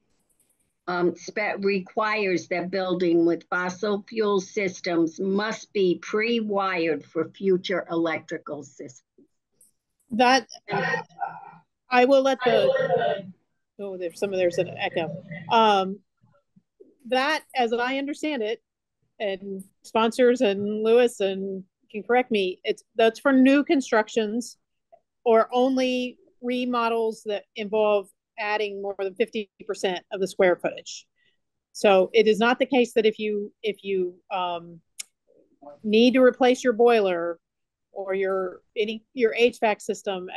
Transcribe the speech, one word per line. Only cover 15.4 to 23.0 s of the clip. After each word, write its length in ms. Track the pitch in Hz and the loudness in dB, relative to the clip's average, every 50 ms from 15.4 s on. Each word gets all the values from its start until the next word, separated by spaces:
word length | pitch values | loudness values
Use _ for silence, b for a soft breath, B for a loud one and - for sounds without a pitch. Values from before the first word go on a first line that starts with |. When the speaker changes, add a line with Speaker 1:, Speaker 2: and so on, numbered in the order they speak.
| - - | -4 0
Speaker 2:
Um, 480 | - 226 226 214 202 190 190 190 190 - _ _ _ _ _ _ _ _ _ _ _ _ _ _ _ _ - _ _ _ - 226 | 4 4 6 6 4 2 0 -2 -6 -12 _ _ _ _ _ _ _ _ _ _ _ _ _ _ _ _ -20 _ _ _ -6 -2
that, 360 | 254 262 262 294 311 294 - _ - | -2 0 0 0 -2 -2 -4 _ -2
as 200 | 262 240 226 233 | -2 0 0 0
I 240 | 233 240 254 269 269 | -2 -2 -2 -2 -4
understand 440 | 285 277 302 - - 311 302 254 | -4 -6 -8 -6 -6 -4 -4 -2
it, 200 | 214 208 233 - _ _ _ _ _ _ _ _ _ _ _ - | -4 -4 -6 -8 _ _ _ _ _ _ _ _ _ _ _ -6
and 420 | 226 196 196 190 196 202 196 190 190 _ _ _ | -6 -4 -6 -6 -8 -12 -12 -12 -14 _ _ _
sponsors 580 | - - - 226 226 226 226 - 254 240 247 247 | -12 -4 0 2 2 2 2 4 4 4 4 4
and 420 | 254 202 196 196 202 208 214 214 | 2 0 0 0 -4 -4 -4 -2
Lewis 380 | 214 220 226 240 247 240 - - | 2 4 4 6 4 4 0 -2
and 440 | 196 196 190 190 190 196 190 190 185 _ _ _ _ _ | -4 -2 -2 -4 -6 -8 -8 -10 -12 _ _ _ _ _
can 120 | - 208 | -14 -10
correct 280 | 190 - 240 247 254 - | -4 0 0 0 0 0
me, 300 | 233 202 190 185 185 - - | 0 0 0 -2 -4 -6 -6
it's, 200 | 220 - - - _ - | -6 -6 -6 -8 _ 0
that's 220 | 226 | 2